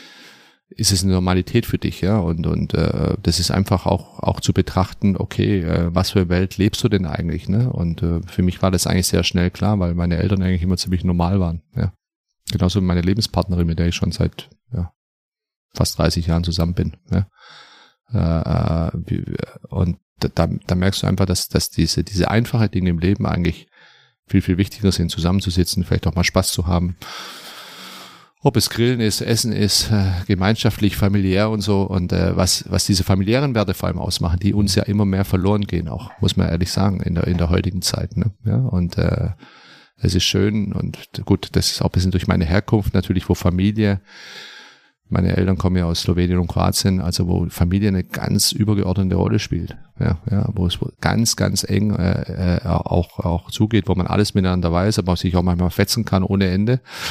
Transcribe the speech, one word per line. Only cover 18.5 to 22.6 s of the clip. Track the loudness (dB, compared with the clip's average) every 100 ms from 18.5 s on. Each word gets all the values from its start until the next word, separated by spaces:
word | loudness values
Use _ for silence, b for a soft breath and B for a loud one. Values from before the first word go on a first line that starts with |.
| 0 0 0 -2
äh, |
wie, | -4 -4 -6 -4 -8 -10 -14 -8
und | -2 0 -2 _ _
da, | -4
da, | 0 -2 -2 -2
da |
merkst | 0 0 0
du | 0
einfach, | 0 0
dass, | 0 -2
dass | -2 -2
diese, | 0 0 0
diese | -2 -2 0
einfachen | 0 0 0